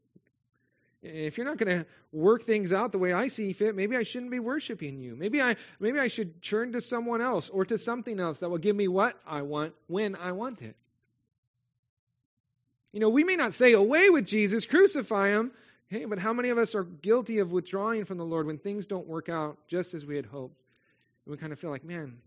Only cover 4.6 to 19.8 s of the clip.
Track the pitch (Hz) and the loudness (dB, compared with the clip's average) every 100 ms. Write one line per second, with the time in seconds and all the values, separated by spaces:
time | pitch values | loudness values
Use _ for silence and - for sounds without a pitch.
4.6 | - 214 147 135 123 120 196 285 247 - | -6 -8 -8 -10 -12 -6 -2 0 2 0
5.6 | - - 214 285 247 - 180 - - 214 | -6 -4 -2 0 -2 -2 -6 -6 -4 -2
6.6 | 240 233 - 240 233 226 254 190 - 190 | -2 -4 -4 -4 -2 -2 0 -2 -2 -2
7.6 | 190 214 233 240 240 196 170 143 175 175 | 0 -2 -2 -6 -4 -4 -4 -4 -4 -2
8.6 | 196 208 190 185 233 - 156 147 143 151 | 0 2 2 2 2 -2 -8 -8 -4 -4
9.6 | 156 - - 185 214 170 180 185 254 226 | -6 -8 -8 -4 -4 -4 -8 -6 -8 -10
10.6 | 110 - _ _ _ _ _ _ _ _ | -16 -18 _ _ _ _ _ _ _ _
11.6 | _ _ _ _ _ _ _ _ _ _ | _ _ _ _ _ _ _ _ _ _
12.6 | _ _ _ 208 220 262 349 359 233 165 | _ _ _ 0 4 4 4 2 0 6
13.6 | 247 214 208 311 392 311 180 214 208 220 | 8 8 6 8 8 8 4 2 2 0
14.6 | - 330 381 294 202 202 196 208 247 - | 2 6 6 4 -2 0 2 2 -2 -8
15.6 | _ _ - 185 220 196 214 240 247 233 | _ _ -10 -8 -6 -4 -2 -2 0 0
16.6 | 220 208 175 160 196 247 226 220 180 180 | 0 -2 -6 -4 2 2 2 -2 0 0
17.6 | - 196 214 220 196 180 165 165 156 151 | -2 -4 -2 -2 -4 -6 -4 -2 -2 -4
18.6 | 202 208 175 185 165 160 170 165 151 - | -6 -8 -6 -8 -6 -8 -6 -4 -6 -8
19.6 | - 175 | -6 -6